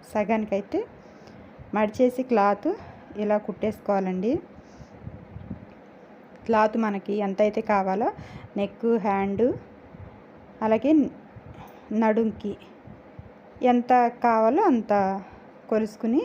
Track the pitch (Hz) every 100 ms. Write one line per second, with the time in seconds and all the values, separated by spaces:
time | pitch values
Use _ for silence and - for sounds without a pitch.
0 | - 220 202 220 214 196 202 330 480 -
1 | - - - - - - - 202 214 214
2 | 254 247 262 226 202 294 302 427 - -
3 | - 202 208 208 214 196 214 208 - 202
4 | 190 185 196 302 - - - - - -
5 | - - - - - - - - - -
6 | - - - - - 220 214 226 220 202
7 | 190 202 202 190 214 208 220 208 190 190
8 | 269 - - - - - 294 - 233 226
9 | 196 196 196 202 240 415 - - - -
10 | - - - - - - 220 220 262 311
11 | 254 - - - - - - - - 214
12 | 220 214 226 208 208 - - - - -
13 | - - - - - - 247 247 240 247
14 | 240 247 240 226 220 285 427 247 208 208
15 | 196 196 190 - - - - 220 214 -
16 | 226 247